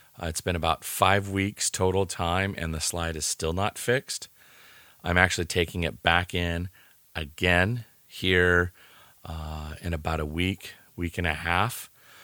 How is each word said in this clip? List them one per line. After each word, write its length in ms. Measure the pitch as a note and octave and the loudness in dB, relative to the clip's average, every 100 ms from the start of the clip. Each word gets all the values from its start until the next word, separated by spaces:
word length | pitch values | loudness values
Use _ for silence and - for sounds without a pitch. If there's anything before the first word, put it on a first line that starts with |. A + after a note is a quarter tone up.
| _ - | _ -10
Uh, 60 | E2+ | -8
it's 140 | - | -4
been 160 | - F2 | -2 0
about 280 | E2 - | 0 0
five 440 | - - F#2+ G2+ G2 | -2 2 4 4 2
weeks 420 | G2 G2 - - | -2 -2 -2 -4
total 360 | - F#2 F#2+ F#2+ | 0 2 2 0
time, 480 | - E2+ F#2 G2 - | -2 -2 0 -2 -2
and 160 | E2 | -4
the 80 | D#2 | -4
slide 340 | - E2+ E2 D#2+ | -4 -4 -4 -4
is 100 | - | -6
still 260 | - D#2+ | -4 -2
not 260 | F2+ G#2 - | -2 -2 -2
fixed. 500 | - C3 - - - _ _ - - - - _ | 0 0 -2 -12 -12 _ _ -20 -20 -20 -20 _
I'm 140 | E2+ F2+ | 0 4
actually 260 | F#2 - | 4 4
taking 380 | E2 F#2 E2+ F2+ | -2 0 0 0
it 200 | E2 A1 | -4 0
back 320 | - E2+ F2+ | 4 4 2
in 340 | F2+ F2 E2+ F#2 - _ _ _ | -2 -2 -4 -6 -12 _ _ _
again 720 | E2 C#2+ - F2+ F2 F#2+ A#2+ - _ _ | -10 -10 0 4 6 4 0 -8 _ _
here, 640 | - F#2+ F2+ F2+ F2 F2+ - - - - _ | -4 2 4 6 4 2 -4 -20 -20 -20 _
uh, 500 | F2 D#2+ D#2 D2+ D2+ D#2 | -14 -10 -10 -10 -10 -8
in 120 | F2 | -4
about 280 | D#2+ E2 D#2+ | -4 -2 -2
a 60 | D2+ | -2
week, 480 | D#2+ F#2 G2+ - - - - | -2 -2 -2 -10 -18 -16 -8
week 220 | E2+ - | -6 -2
and 80 | E2+ | -2
a 80 | |
half, 560 | D2+ E2+ F2 A#2 - - _ - - | -2 0 2 0 -4 -14 _ -20 -20